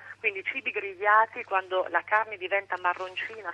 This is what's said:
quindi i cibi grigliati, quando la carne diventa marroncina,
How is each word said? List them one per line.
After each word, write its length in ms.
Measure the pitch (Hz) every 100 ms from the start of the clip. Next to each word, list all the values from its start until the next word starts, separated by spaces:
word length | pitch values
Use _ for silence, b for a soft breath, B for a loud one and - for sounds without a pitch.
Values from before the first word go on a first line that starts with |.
| B -
quindi 180 | 220 190
i 60 |
cibi 260 | 185 269 247
grigliati, 720 | 208 196 180 208 214 226 247
quando 440 | - 190 185 185 -
la 140 | 170
carne 320 | - 214 220 202
diventa 420 | 180 196 196 180
marroncina, 760 | 180 175 185 185 - 220 185